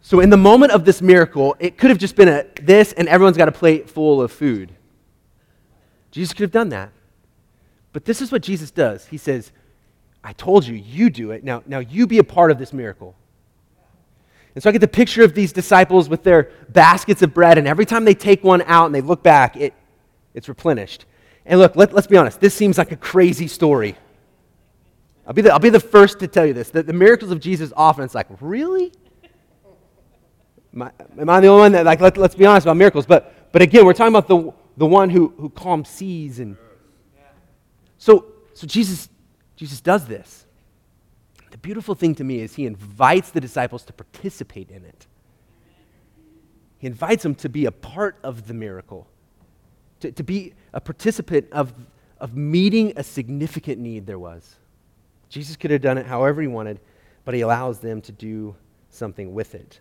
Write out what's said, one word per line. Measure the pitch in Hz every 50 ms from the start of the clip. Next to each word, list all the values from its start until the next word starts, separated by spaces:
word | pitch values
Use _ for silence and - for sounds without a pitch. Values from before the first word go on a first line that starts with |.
So | _ - - 180
in | 185 202
the | 208
moment | 196 190 196 220 254 277 285 -
of | 208 160
this | 190 185 -
miracle, | 175 185 185 180 165 165 - 147 135 139 139 _
it | 170 180 175 _
could | - 254
have | 262 180
just | 180 185 -
been | - 202 180
a, | 151 143 - - _ -
this, | 143 151 190 208 208 202 -
and | - 175
everyone's | 160 156 185 190 190 175
got | 160 165 156
a | 151
plate | - - 165 160 156 - -
full | _ 156 156 151 147 135
of | 127 117 -
food. | _ 151 143 120 101 95 90 87 _ _ _ _ _ _ _ _ _ _ _ _ _ _ _ _ _ _ _ _ _ _ _ _ _ _ _
Jesus | _ 151 180 165 -
could | - 208
have | 185
done | 160 226 233 190
that. | 131 98 95 104 _ _ _ _ _ _ _ _ _ _ _ _ _ _ _ _ _ _ _ _ _
But | 151 _
this | - 226 - 269
is | 233 269
what | 240 -
Jesus | - 196 170 156 139
does. | _ - 151 117 104 98 _
He | _ - 151
says, | - - 135 127 107 _ _ _ _ _ _ _ _ _ _ _ _ _ _ _ _
"I | 107 104
told | _ - 175 185 202 147
you, | 120 117
you | 110 101 107 120 160 220 240
do | 143 117 113 107
it. | 110 110 117
Now, | 139 123 120 _
now | - 139 135
you | 127 113 135 196 240
be | 196 226 226
a | 202
part | - - 175 175 165
of | 151 120
this | 135 - -
miracle." | 135 123 107 95 _ - 90 92 _ _ _ _ _ _ _ _ _ _ _ _ _ _ _ _ _ _ _ _ _ _ _ _ _ _ _ _
And | 139 -
so | 214
I | 208
get | 220
the | 214 -
picture | - - 247 - - 226 233
of | 196 147
these | 202 202 175 -
disciples | 185 180 - 202 185 185 - 180 185 170 139
with | 156 165 _
their | 190 175 165 143 - - _ - _
baskets | - 180 156 160 170 190 - - 202 - 185
of | 160 131
bread, | 165 175 170 170 160
and | 147 139
every | 151 165 214
time | - 220 233 220
they | 214 196
take | - - 202 196 190 -
one | 190 185 175 170
out | - 170 170 165
and | 160 143
they | 139
look | 131 143 175 - _
back, | 175 151 143 131 123 -
it, | - 147 139 _ _ _ _ _ _ _ _ _ _ _ _ _
it's | 117 - -
replenished. | 127 _ - 170 151 113 98 92 - - _ _ _ _ _ _ _ _ _
And | - 180 185
look, | 185 170 -
let, | 156 202 202 -
let's | 202 196
be | - 202
honest, | 185 156 117 - -
this | - 202 -
seems | - 214 202 180 -
like | 165 - 165
a |
crazy | 135 - - - 185 185 180 - 127 170 156
story. | - - 170 156 147 127 110 104 95 _ _ _ _ _ _ _ _ _ _ _ _ _ _ _ _ _ _ _ _ _ _ _ _ _ _
I'll | - 120
be | 170 208
the, | 208 160
I'll | 151
be | 160 233
the | 220 214
first | - - - 208 202 196 - -
to | 190 170
tell | - 190 165
you | 156 135
this. | 120 117 -
The, | - 160 160
the | 151 165
miracles | 175 185 208 240 233 214 190
of | 180 160
Jesus | 135 170 185 160 160 143 113
often, | - 156 160 151 135 139
it's | 127 -
like, | 123 101 _ 98 98
"Really?" | 131 151 190 240 302 349 370 381 359 359 _ _ _ _ _ _ _ 330 _ _ _ _ _ _ _ 196 180 _ _ _ _ _ _ _ _ _ _ _ _ _ _ _ _ _ _ _ _
Am | 120 120
I, | 131 _ _ - _ _ -
am | 151 156
I | 175 185
the | 190 196
only | 196 202
one | 208 208 202
that, | 180 170
like, | 165 160 147
let, | 180 190 185
let's | 196 190 180 -
be | - 196
honest | 202 208 196 143
about | 165 160 165
miracles? | 185 202 - 147 139
But, | - 180 151 - - _ _ _ _ _
but | 170
again, | 180 156 135 240 208
we're | 180 180
talking | - 233 226 220
about | 214 - -
the, | 190 170 165 160 - _ _ _ _ -
the | 151
one | 156 175 196 196 185
who, | 175 185 170 - -
who | - 147 147
calms | _ - - 185 175 156 147 -
seas. | - - 190 190 180 165 156 143 123 120
And | 127 107 98 _ _ 113 _ _ _ _ _ _ _ _ _ 143 139 _ _ _ _ _ _ _ _ _ _ _ _ _ _ _
so, | _ - 220 190 - - - _ _ _ _
so | - -
Jesus, | 151 - 214 233 185 185 156 - _ _ _ _ _ _ _ _ _ _
Jesus | _ 156 143 139 117 _
does | 170 185 208 151
this. | 117 110 95 90 _ _ _ _ _ _ _ _ _ _ _ _ _ _ _ _ _ _ _ _ _ _ _ _ _
The | _ 113
beautiful | _ 175 208 226 196 - 196
thing | - 185 165 156
to | - 143
me | 131 131 120
is | 113 107 _
he | - 143
invites | 120 107 98 104 101 101 104 131 127 160 185 185 -
the | _ 165
disciples | 131 123 - 139 127 120 - 120 _
to | _ 113
participate | _ 117 _ _ - - 196 - - - _ _ 104 95 _
in | 92 98 87
it. | 80 _ _ _ _ _ _ _ _ _ _ _ _ _ _ _ _ _ _ _ _ _ _ _ _ _ _ _ _ _ _ _ _ _ _ _ _ _ _
He | -
invites | 131 120 110 - 175 226 - -
them | 165 143
to | - - 147
be | 120 147 147
a | 120
part | 101 _ - - 120 170 208 202 - _ -
of | 131 127 113 107 107
the | 117
miracle, | 117 110 104 95 92 90 _ 98 90 - _ _ _ _ _ _ _ _ _ _ _ _ _ _ _ _ _ _ _
to, | - 156
to | - - 151
be | 113 185 202 185 175 _ _ _ _ -
a | -
participant | - - 160 _ - 214 214 - 175 - 170 147 - _ -
of, | 147 143 127 117 120 120 _ _ _ _ _ _ _
of | - 113 113
meeting | 135 147 147 156 175 190 202 190 226 220 214 -
a | - 139
significant | - - - 123 113 139 143 151 160 - 165 _ 147 131 107
need | 120 120 113 110 98
there | 101 101 92
was. | 87 87 82 85 82 _ _ _ _ _ _ _ _ _ _ _ _ _ _ _ _ _
Jesus | - 147 147 139 160
could | _ - 147
have | 151 143 131
done | 139 127 131
it | 127
however | 131 127 120 131 139 147 151
he | 160 139
wanted, | 120 110 110 107 104 95 _ _ _ _ _ _ _ _ _
but | - 123
he | 123 117
allows | 113 117 117 127 127 120 107
them | - 117 113 110
to | 104 - 107
do | 101 - 110 110 110 110 104 101 _ _ _ _ _ _ _
something | _ _ 117 107 92 - 101 92 92
with | 104 113 _ _
it. | 92 - _ _ _